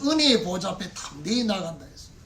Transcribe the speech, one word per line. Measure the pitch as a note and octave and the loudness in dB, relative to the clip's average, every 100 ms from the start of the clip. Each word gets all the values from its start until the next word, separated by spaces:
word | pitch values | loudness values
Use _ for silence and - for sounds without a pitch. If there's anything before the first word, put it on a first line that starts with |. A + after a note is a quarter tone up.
| C#4 | 2
은혜의 | D#4 D4 G#3+ | 4 6 6
보좌 | F3+ F#3 F3+ | 4 -2 -4
앞에 | C3+ F3+ | -6 -8
담대히 | - - C#3+ D#3+ B3 | -10 -12 -8 -2 0
나간다" | A3 F#3+ E3 D#3+ - | 0 -2 -4 -10 -16
했어요. | - - - | -18 -20 -20